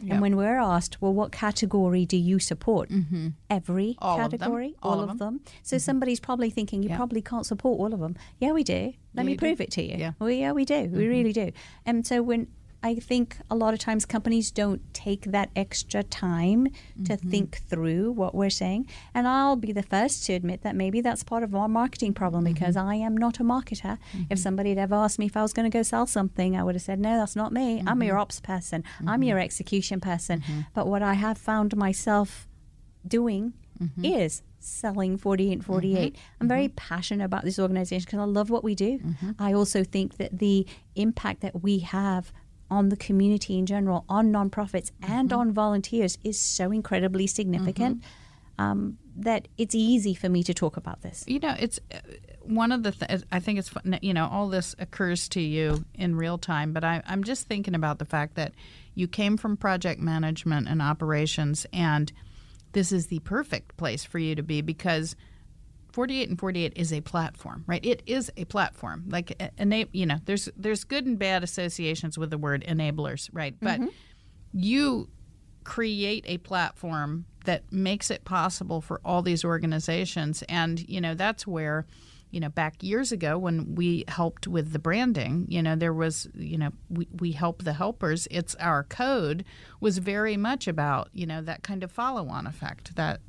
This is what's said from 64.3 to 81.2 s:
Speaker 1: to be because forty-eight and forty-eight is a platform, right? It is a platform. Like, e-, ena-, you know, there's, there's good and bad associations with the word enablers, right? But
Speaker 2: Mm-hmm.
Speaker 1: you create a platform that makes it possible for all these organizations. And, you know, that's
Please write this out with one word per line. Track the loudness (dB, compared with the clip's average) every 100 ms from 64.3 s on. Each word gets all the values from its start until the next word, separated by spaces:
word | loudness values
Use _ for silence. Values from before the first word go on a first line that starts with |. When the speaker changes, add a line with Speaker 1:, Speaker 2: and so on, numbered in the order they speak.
| -2
Speaker 1:
to |
be | -2 -2
because | -2 -2 0 0 0 -8 -18 -20 -20 -20 -20 -20 -10
forty-eight | -4 -2 -2 -2
and | -2
forty-eight | -2 -2 -2 -2
is | -4
a | -4
platform, | -4 -2 -4 -6 -14 -10 -6
right? | -2
It | 0 -2 -2
is | -4 -4 -8
a |
platform. | -6 -2 -2 -4 -10 -10 -6
Like, | -6 -6 -8
e-, | -10 -2
ena-, | 0 2 -2
you | -2 0
know, | 0
there's, | 0 -4 -4 -6
there's | -4 -2
good | -2 -4
and | -2 0
bad | 2 0
associations | 0 -4 -4 -2 -4 -2 -4 -4
with | -4
the | -2
word | -2 -2
enablers, | 0 0 0 -2 -4 -6 -8
right? | -8 -8 -4
But | -2 0
Speaker 2:
Mm-hmm. | -2 -6 -18 -20 -20 -20 -8
Speaker 1:
you | -2 2 4 2 0 -4 -14 -20 -20 -20 -20
create | -10 -4 -2 0 -2 -2 -4
a | -8
platform | -4 -2 -2 -4 -6 -4 -4 -6 -8 -8
that | -2 -2 -2
makes | -2 0 0 -4
it | -6
possible | -4 0 0 -2 -4 -6
for | -4 -6
all | 0 0
these | 2 0
organizations. | 0 0 0 0 0 -2 -2 -2 -4 -4 -4
And, | -2 0 -2 -4
you | -4
know, | -4
that's | -2